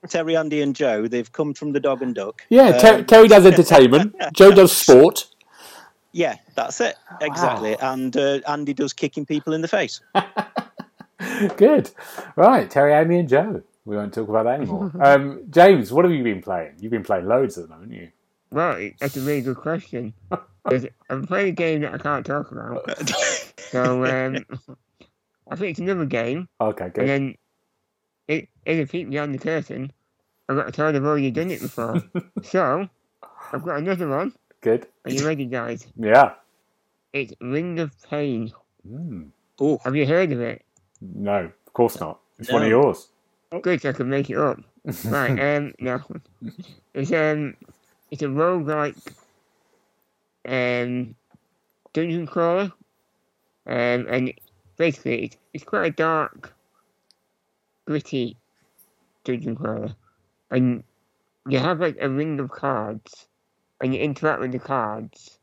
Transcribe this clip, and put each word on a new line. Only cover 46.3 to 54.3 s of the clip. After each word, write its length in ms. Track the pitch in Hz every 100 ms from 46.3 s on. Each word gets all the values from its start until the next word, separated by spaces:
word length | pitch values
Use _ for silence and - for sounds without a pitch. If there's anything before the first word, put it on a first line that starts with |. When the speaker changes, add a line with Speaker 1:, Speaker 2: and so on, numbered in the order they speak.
| _ 113 - - - _
Speaker 3:
It's, 160 | - 139
um, 440 | 165 156 151 147 - - _ _ _ _
it's 120 | 143
a 40 | 147
roguelike, 880 | 139 170 180 147 151 147 - - - _ _ _ _ _ _ _ _ _ _ _ _ -
um, 680 | 127 123 123 123 123 123 110 _ _ _ _ _ _ _
dungeon 340 | - 170 170 160
crawler. 460 | 180 170 180 202 - _ _ _ _ _ _ _ _ -
Um, 400 | 123 120 123 -
and 240 | 127 127